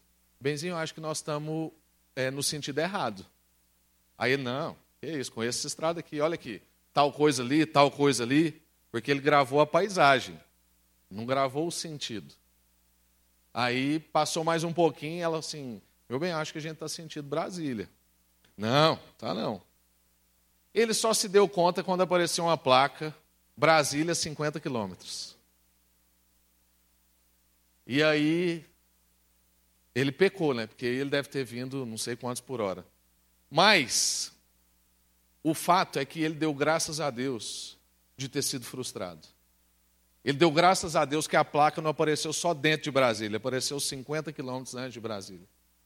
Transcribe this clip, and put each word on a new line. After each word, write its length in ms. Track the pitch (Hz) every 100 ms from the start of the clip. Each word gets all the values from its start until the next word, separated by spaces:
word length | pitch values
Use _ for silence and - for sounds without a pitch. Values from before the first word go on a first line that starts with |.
| _ _ _ _
"Benzinho, 320 | 135 147 175
eu 60 | 170
acho 160 | 160
que 60 | -
nós 180 | 156 151
tamo, 540 | - 147 151 160 160 - _ _ _ -
é, 140 | 131
no 120 | 139
sentido 360 | 135 151 143 139
errado." 480 | 170 196 131 98 90 _ _ _ _ _ _ _ _ -
Aí 160 | 120
ele: 100 | 139
"Não, 360 | 123 131 156 82 _ _
que 100 | 131
isso, 220 | 156 120
conheço 280 | 117 117 123
essa 80 | 147
estrada 340 | - 160 170
aqui, 220 | - 147
olha 140 | 156 165
aqui, 260 | 135 95 - _ _
tal 220 | 143 143
coisa 300 | 139 151 127
ali, 240 | 123 151 156
tal 240 | 147 143
coisa 320 | 139 143 123
ali", 400 | 120 143 160 - _ _ _
porque 200 | 120 139
ele 100 | 139
gravou 400 | 139 147 127 143
a 60 | 151
paisagem, 720 | 170 208 180 143 135 95 80 _ _ _ _ _ _ -
não 160 | 98 117
gravou 400 | 135 135 135 170
o 40 |
sentido. 640 | - 170 147 - 107 71 - _ _ _ _ _ _ _ _ _ _ _
Aí 460 | - 123 127 139 156
passou 440 | - 156 151 170
mais 220 | 160 165
um 80 | 170
pouquinho, 500 | 165 165 - 151 170
ela 160 | 165 160
assim: 420 | - 151 131 101 - _ -
"Meu 100 | 123
bem, 140 | 180
acho 180 | 160 151
que 80 | 160
a 40 |
gente 160 | 156 156
tá 100 | 156
sentido 400 | - 160 156 143
Brasília." 600 | 147 214 180 151 113 85 _ _ _ _ _ _ -
"Não, 420 | 107 139 156 123 - _
tá 160 | 113
não." 340 | 202 180 101 - _ _ _ _ _ _ _ _ _ _
Ele 200 | 202 226
só 180 | 214 226
se 140 | 214 214
deu 200 | 196 202
conta 340 | 190 170 185
quando 200 | 180 180
apareceu 420 | 185 180 170 -
uma 120 | 170 156
placa, 560 | 131 127 139 - 156 - _ _ _ -
"Brasília, 580 | 147 160 131 143 165
cinquenta 460 | 165 170 147 151 151
quilômetros." 760 | 151 120 98 92 - - - - _ _ _ _ _ _ _ _ _ _ _ _ _ _ _ _ _ _ _ _ _ _ _ _
E 160 | - 135
aí, 640 | 156 151 151 165 180 170 139 _ _ _ _ _ _ _ _ _ _ _ _
ele 200 | 123 139
pecou, 400 | 135 190 - 156
né? 120 | 120 110
Porque 160 | -
ele 260 | 123 127 139
deve 200 | 143 135
ter 120 | 139
vindo 440 | 120 120 131 135 123
não 100 | 110
sei 180 | -
quantos 260 | 120 123 123
por 200 | - 127
hora. 260 | 101 90 - _ _ _ _ _ _
Mas, 800 | 143 202 196 120 - - - - - _ _ _ _ _ _ _ _ _ _
o 100 | 156
fato 460 | 156 - 180 175 147
é 60 |
que 160 | 135 165
ele 140 | 160
deu 180 | 156 156
graças 460 | 139 147 160 - 151
a 100 | 147
Deus 680 | 117 135 117 - - - - _ _ _ -
de 120 | 135
ter 140 | 143
sido 240 | - 135 117
frustrado. 600 | 127 123 113 92 80 - _ _ _ _ _ _ _ _ _
Ele 140 | 117 139
deu 140 | 170
graças 440 | 147 175 190 180
a 100 | 160 143
Deus 200 | 151 -
que 80 |
a 100 | 170
placa 360 | 147 151 151 -
não 100 | 156
apareceu 420 | 151 151 147 160
só 200 | 147 175
dentro 320 | 156 151 156
de 60 | 147
Brasília, 480 | 135 127 107 110 107
apareceu 420 | 127 127 - 143
cinquenta 520 | - 139 127 156 156
quilômetros 440 | 151 127 127 123 123
antes 160 | 131
de 80 | 113
Brasília. 480 | 110 104 95 90 90 _ _ _